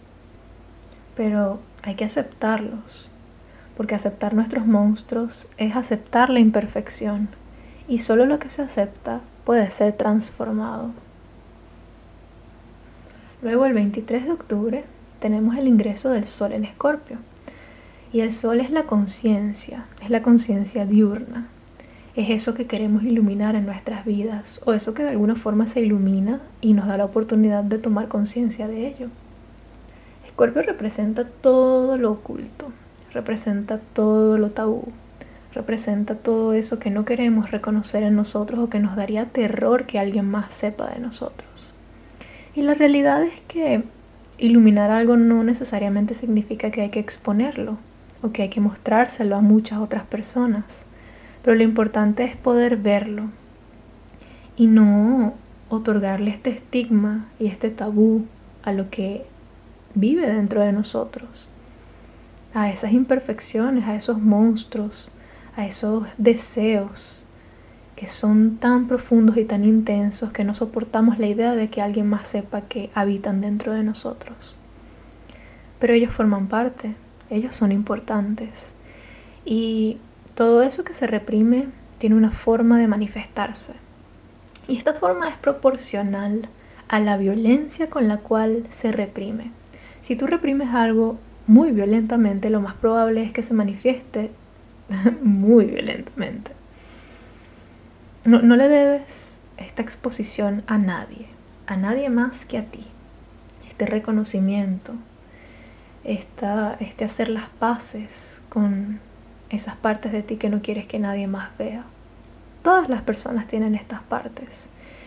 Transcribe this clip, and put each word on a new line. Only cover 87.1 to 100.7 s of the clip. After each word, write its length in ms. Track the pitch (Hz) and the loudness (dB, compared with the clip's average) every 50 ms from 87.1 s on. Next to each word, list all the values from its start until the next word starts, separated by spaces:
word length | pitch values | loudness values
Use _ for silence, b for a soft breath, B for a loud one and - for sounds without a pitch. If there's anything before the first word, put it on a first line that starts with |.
| 202 | 0
violencia 720 | 196 196 196 202 226 226 220 247 294 302 294 - - 320 311 | 0 0 0 0 2 2 2 2 2 0 -4 -6 -6 -6 -6
con 180 | - 294 240 214 | -2 -2 0 0
la 80 | 208 | 0
cual 480 | 208 - - 220 220 220 220 220 233 233 | -2 -4 -2 -2 0 0 0 -2 -2 -4
se 240 | - - - - 226 | -8 -10 -6 -4 -4
reprime. 600 | 214 214 202 196 - 214 196 208 214 226 226 233 - - - B B B B B B B | -2 -2 -4 -6 -8 -10 -10 -10 -10 -10 -12 -14 -16 -18 -20 B B B B B B B
Si 160 | - - 247 | -8 -8 -6
tú 100 | 233 269 | -4 -2
reprimes 440 | 302 339 339 339 294 277 277 285 247 240 | -2 -2 -2 -2 -2 -2 -2 -2 0 0
algo 440 | 240 226 226 220 220 226 226 233 - - - - - - | 0 2 2 2 2 0 0 -2 -6 -12 -20 -20 -8 6
muy 240 | - 214 254 330 320 | 8 8 8 8 8
violentamente, 800 | 233 208 202 202 214 226 220 220 240 233 220 202 196 196 196 214 | 4 2 2 2 2 2 2 2 2 2 2 2 2 0 0 0
lo 100 | 220 208 | 0 0
más 140 | 196 190 - | 0 -4 -6
probable 480 | - - 226 226 226 226 226 226 226 226 | -2 0 2 2 2 2 2 0 0 -2
es 100 | 220 - | -4 -6
que 120 | 247 226 | -8 -4
se 100 | - 226 | -2 0
manifieste 800 | 214 208 196 196 - - 254 254 247 - - - 220 214 220 - - - - - - - - - - - - | 0 0 0 -4 -2 0 -2 -2 -2 -6 -8 -8 -6 -6 -6 -10 -16 -20 -20 -20 -20 -20 -20 -20 -20 -10 -8
<laughs> 340 | 202 190 190 240 233 - 277 | -6 0 2 2 2 4 2
muy 440 | 214 202 196 196 214 240 233 202 | 2 4 4 6 8 8 8 6
violentamente. 840 | - - - - - - - - - - 262 180 - - - - - - - - - B B B B B B B B B B B B B B B B B B B B B - - - - - - - - - - | 6 0 -4 -4 -6 -6 -8 -10 -12 -8 -8 -8 -8 -8 -12 -14 -16 -20 -20 -20 -20 B B B B B B B B B B B B B B B B B B B B B -20 -20 -20 -20 -20 -20 -20 -20 -2 4
No, 160 | 226 233 233 | 6 6 8
no 140 | 240 233 240 | 8 8 8
le 140 | 247 269 285 | 8 8 6
debes 720 | 294 285 285 277 285 277 277 - - - - - - - - - - | 6 6 6 4 2 0 -2 -8 -10 -10 -10 -12 -14 -18 -20 -20 -20
esta 260 | - 190 - - - 233 | -18 -18 -12 -8 -8 -8
exposición 800 | 233 - - - 254 240 - 208 - - - 208 202 202 208 208 | -8 -10 -8 -8 -8 -6 -4 -6 -4 -4 -2 -2 -2 -2 -4 -4
a 100 | - | -2